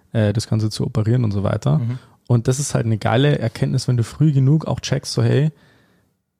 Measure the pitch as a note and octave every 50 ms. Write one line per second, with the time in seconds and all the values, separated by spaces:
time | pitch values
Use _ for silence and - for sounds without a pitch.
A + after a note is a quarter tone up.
0 | _ _ - A#2 G#2+ G#2 G#2 A2+ - - A2 G#2+ A2 A2 - - - - - -
1 | - G#2+ A#2+ B2+ A#2+ G#2+ G2 G2+ F#2+ - - G#2+ - C3 D3 D#3+ A#2+ A#2 B2 B2+
2 | - - _ _ _ - B2 A#2 A2+ C3 C3 C#3 C#3+ - - C3+ A#2+ A2+ A2 G2
3 | - A2 G#2+ A#2+ C#3 D3 D3 - - A2+ - - C3+ C#3+ C#3 C3 - - B2+ A#2+
4 | A2+ - - - D3 D#3 C#3 C#3 C3 C3 D3+ D#3+ - - C3 - - - - C#3
5 | - - - B2 A#2+ A#2 A#2+ B2+ D3 D#3 - _ _ _ _ _ _ _ _ _
6 | _ _ _ _ _ _ _